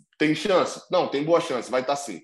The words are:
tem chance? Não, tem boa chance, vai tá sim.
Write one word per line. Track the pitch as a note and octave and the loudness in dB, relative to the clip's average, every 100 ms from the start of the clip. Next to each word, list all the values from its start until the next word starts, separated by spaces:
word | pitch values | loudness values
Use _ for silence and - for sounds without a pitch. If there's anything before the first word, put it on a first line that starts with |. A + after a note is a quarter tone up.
| _ - | _ -2
tem | D#3 | 0
chance? | D#3 - F3+ - - - | 0 2 2 2 -4 -2
Não, | F3+ C#3+ | 0 0
tem | G3 | -2
boa | D3+ E3+ | 2 2
chance, | E3 B2+ G#2+ | 2 -4 -2
vai | B2+ | -2
tá | B2+ C#3 | -2 -4
sim. | - E2+ | -6 -12